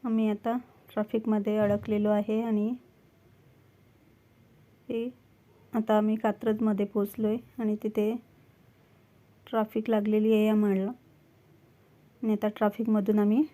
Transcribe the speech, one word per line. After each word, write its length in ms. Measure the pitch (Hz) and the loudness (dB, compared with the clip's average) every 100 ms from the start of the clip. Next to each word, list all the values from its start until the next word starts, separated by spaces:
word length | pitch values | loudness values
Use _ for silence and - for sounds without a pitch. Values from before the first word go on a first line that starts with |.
आम्ही 260 | 247 226 220 | -2 0 0
आता 280 | 208 233 240 - - - | 0 -2 -4 -6 -20 -10
ट्रॅफिकमध्ये 640 | - 214 220 220 214 202 214 | -6 -2 -4 0 -2 0 0
अडकलेलो 520 | 208 208 220 208 208 | 0 0 -2 -2 2
आहे 320 | 208 208 220 | 0 0 -2
आणि 320 | 233 214 214 247 - _ _ _ _ _ _ _ _ _ _ _ _ _ _ _ _ _ _ _ - | 0 0 -2 -4 -12 _ _ _ _ _ _ _ _ _ _ _ _ _ _ _ _ _ _ _ -8
हे 220 | 233 240 - _ _ _ _ _ | -6 -6 -12 _ _ _ _ _
आता 220 | 226 220 214 | -6 2 2
आम्ही 200 | 214 220 | 2 0
कात्रजमध्ये 680 | 220 202 233 214 220 202 202 | -2 -2 -2 0 0 0 -2
पोचलो 400 | 208 202 - 214 | -2 -4 -2 -2
आहे 120 | 226 - - | -2 -8 -6
आणि 180 | 220 214 | -4 -2
तिथे 340 | 214 214 214 240 - - _ _ _ _ _ _ _ _ _ _ - | -4 -2 -2 -4 -10 -20 _ _ _ _ _ _ _ _ _ _ -6
ट्रॅफिक 400 | 226 214 220 220 | -4 -2 -4 -2
लागलेली 420 | 220 208 214 214 | -2 2 2 4
आहे 160 | 220 214 | 4 4
आम्हाला. 420 | 214 208 190 190 254 - _ _ _ _ - _ _ _ _ _ _ | 4 2 2 -2 -6 -18 _ _ _ _ -20 _ _ _ _ _ _
आणि 100 | 226 | -2
आता 160 | 208 214 | 0 -2
ट्रॅफिकमधून 680 | 214 214 208 226 214 196 208 | 0 -2 0 0 0 2 2
आम्ही 260 | 208 220 311 | 4 4 0